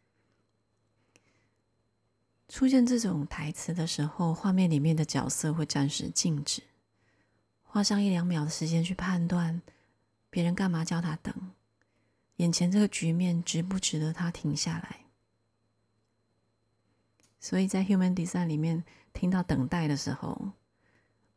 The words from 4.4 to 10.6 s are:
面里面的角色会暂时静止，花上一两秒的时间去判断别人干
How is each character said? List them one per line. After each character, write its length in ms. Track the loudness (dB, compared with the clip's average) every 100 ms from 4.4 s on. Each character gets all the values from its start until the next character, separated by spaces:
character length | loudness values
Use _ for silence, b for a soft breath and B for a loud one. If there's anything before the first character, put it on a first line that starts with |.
| 2
面 160 | 4 4
里 100 | 4
面 160 | 4 2
的 80 |
角 240 | 0 -2 -2
色 240 | -2 -2
会 140 | -2 -2
暂 240 | 0 0
时 220 | -2 -4
静 320 | -2 -2 -2
止， 180 | -4 -6 -10 _ _ _ _ _ _ _ _ _
花 180 | _ 0
上 180 | 2 2
一 120 | 2
两 120 | 2
秒 220 | 2 0 -2
的 60 |
时 160 | -2 0
间 160 | 0
去 100 | 0
判 340 | -2 -2 0 0
断 360 | 0 0 -2 b b b b b _ _
别 140 | 0
人 100 | 0
干 160 | 2